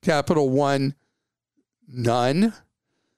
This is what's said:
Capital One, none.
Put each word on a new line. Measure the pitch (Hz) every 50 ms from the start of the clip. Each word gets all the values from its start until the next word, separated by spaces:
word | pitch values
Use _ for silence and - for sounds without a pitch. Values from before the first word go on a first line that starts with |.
Capital | - 190 160 143 139 - 180 151 143 131
One, | 131 139 143 139 139 139 135 135 139 _ _ _ _ _ _ _ _ _ _ _ _ _ _ _ _ _ _
none. | - 120 123 117 113 117 123 120 127 139 170 208 226 214 - _ _ _ _ _ _ _ _ _ _ _